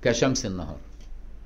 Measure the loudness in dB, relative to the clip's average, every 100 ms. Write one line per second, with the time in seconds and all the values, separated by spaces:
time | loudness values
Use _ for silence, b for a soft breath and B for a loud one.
0 | 4 6 4 4 0 -4 -4 -8 -12 -14
1 | -12 -10 -12 -12